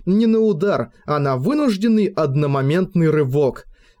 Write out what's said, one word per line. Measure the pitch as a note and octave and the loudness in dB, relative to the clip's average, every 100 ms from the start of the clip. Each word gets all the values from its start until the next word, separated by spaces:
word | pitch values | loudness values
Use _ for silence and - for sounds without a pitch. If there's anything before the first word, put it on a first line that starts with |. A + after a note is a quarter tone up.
не | - G3 A3+ | -2 0 2
на | A3 | 2
удар, | A3 E3+ G3+ D#3 A2+ - - | 2 0 0 -2 -4 -10 -6
а | D3 | -2
на | C#3 C3 | -2 -2
вынужденный | C#3 D4 C#4+ G3 A3+ A3 G3 | -2 0 0 0 0 2 0
одномоментный | - D3+ C3+ D3 C#3 C3+ E3 F#3 F3 D#3+ | -2 -2 0 0 0 0 0 0 0 2
рывок. | D3+ C#3 C#3 C#3 - - - _ _ | 2 0 0 0 -2 -12 -20 _ _